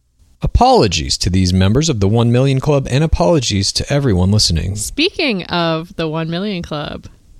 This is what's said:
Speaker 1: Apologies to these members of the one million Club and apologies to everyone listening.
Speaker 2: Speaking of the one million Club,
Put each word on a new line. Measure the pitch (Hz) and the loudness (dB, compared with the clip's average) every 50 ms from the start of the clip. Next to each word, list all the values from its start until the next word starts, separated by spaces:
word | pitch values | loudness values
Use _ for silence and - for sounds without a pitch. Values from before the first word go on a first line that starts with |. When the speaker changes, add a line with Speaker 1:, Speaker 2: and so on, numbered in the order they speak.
| _ _ _ _ _ _ _ _ | _ _ _ _ _ _ _ _
Speaker 1:
Apologies | - 147 - - 240 262 262 208 127 98 80 80 69 - - - | -2 0 2 4 4 6 6 4 4 2 0 -2 -4 -4 -4 -4
to | - 95 | -2 0
these | 87 95 92 90 92 | 0 2 2 2 2
members | 92 92 98 110 135 160 165 | 2 2 2 2 2 0 0
of | 131 104 | 0 0
the | 98 98 | 0 2
one | 110 117 117 120 | 2 2 2 2
million | 117 123 135 139 135 131 | 2 2 2 2 0 0
Club | - 151 147 139 135 - | 0 0 0 0 0 0
and | 117 143 160 | 0 0 0
apologies | 156 - - 175 175 175 147 120 - 104 98 98 - - | 0 0 2 2 2 2 2 0 0 -2 -2 -2 -2 -2
to | - - - 139 | -4 -4 -2 -2
everyone | 143 139 127 95 87 92 95 | 0 2 2 2 2 2 2
listening. | 104 107 - - 85 80 85 92 98 | 2 2 2 2 0 0 -2 -2 -4
Speaker 2:
Speaking | 107 - - - - 311 403 - - 330 269 214 180 - | -6 -8 -6 -4 -2 -2 -2 -2 -2 -2 -2 -2 -4 -6
of | - - 175 170 165 160 160 165 175 196 | -4 -4 -2 -2 -2 -2 -4 -6 -8 -8
the | - 165 | -6 -6
one | 156 156 165 165 160 | -4 -4 -4 -4 -4
million | 165 175 202 214 196 170 156 | -6 -6 -6 -6 -6 -6 -8
Club, | - 160 147 147 - - - - - - - _ - - | -8 -8 -8 -8 -8 -10 -12 -14 -18 -20 -20 _ -20 -20